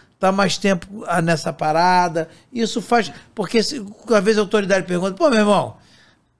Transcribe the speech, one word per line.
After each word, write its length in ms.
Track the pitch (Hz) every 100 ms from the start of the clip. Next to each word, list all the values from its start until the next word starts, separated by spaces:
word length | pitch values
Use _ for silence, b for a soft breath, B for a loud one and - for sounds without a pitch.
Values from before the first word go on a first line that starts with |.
| b -
tá 140 | 190
mais 260 | 196 190 -
tempo, 460 | 202 185 - 208 -
ah, 160 | 175
nessa 300 | 170 165 165
parada. 760 | 156 156 156 180 180 180 160 156 b b
Isso 300 | 233 226 240
faz, 300 | - 233 196 B B
porque 280 | - 185 226
se, 220 | 208 285 196 - -
às 160 | 214
vezes 140 | 196 214
a 40 |
autoridade 440 | 202 214 196 190 175
pergunta, 280 | 180 190
"Pô, 140 | 190 320
meu 100 | 226
irmão, 360 | 208 196 127 - b b b b _ _